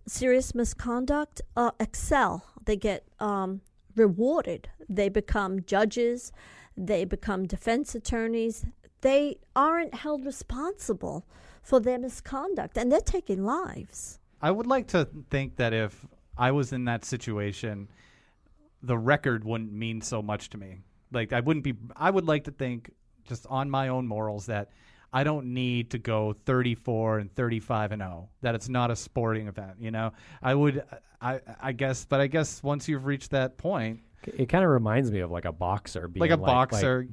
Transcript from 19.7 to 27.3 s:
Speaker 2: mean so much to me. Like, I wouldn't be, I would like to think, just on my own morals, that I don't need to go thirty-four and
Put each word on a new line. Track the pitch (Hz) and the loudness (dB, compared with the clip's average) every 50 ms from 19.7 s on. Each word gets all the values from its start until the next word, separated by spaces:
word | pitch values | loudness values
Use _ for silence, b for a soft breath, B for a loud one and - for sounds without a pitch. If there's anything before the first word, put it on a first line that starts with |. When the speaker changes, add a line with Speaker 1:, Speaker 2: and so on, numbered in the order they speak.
Speaker 2:
mean | 104 107 117 113 113 113 | -6 -6 -6 -4 -6 -6
so | 107 - 123 110 | -6 -6 -6 -4
much | 104 104 104 104 - - | -2 -4 -4 -6 -6 -12
to | - 107 | -16 -16
me. | 98 95 95 92 98 _ _ _ _ _ | -16 -16 -18 -18 -20 _ _ _ _ _
Like, | 127 120 113 - | -4 -4 -2 0
I | 131 123 | 0 0
wouldn't | 120 147 160 151 | 2 2 2 2
be, | 127 143 120 104 110 127 113 | 0 -2 -4 -6 -10 -16 -6
I | - 151 180 | 0 0 2
would | 196 190 170 | 2 2 2
like | 156 151 147 - | 2 0 0 -2
to | 151 | -6
think, | 139 - 139 127 123 117 - - _ _ _ _ _ _ | -8 -6 -6 -4 -6 -8 -10 -16 _ _ _ _ _ _
just | _ - 127 117 - | _ -12 -12 -12 -8
on | - 135 131 139 139 | -4 -4 -2 -2 0
my | 135 135 135 131 | 0 0 0 0
own | 127 127 127 117 | -2 -2 -2 -4
morals, | 104 107 110 107 104 104 98 | -4 -4 -4 -4 -6 -6 -6
that | 117 110 101 101 b b b b b b b b b | -4 -4 -4 -4 b b b b b b b b b
I | - 131 | 0 2
don't | 143 156 151 147 131 123 123 | 2 2 0 -2 -4 -4 -2
need | 127 127 123 123 120 117 120 | -2 0 0 0 0 -2 -2
to | - 117 | -6 -6
go | 110 117 113 107 107 107 | -2 0 0 2 2 0
thirty-four | 104 - _ - 131 127 123 123 117 - - 127 117 110 110 110 110 107 | -2 -2 _ 2 2 4 4 2 0 0 -2 -2 0 0 2 2 0 0
and | 101 98 | -2 -4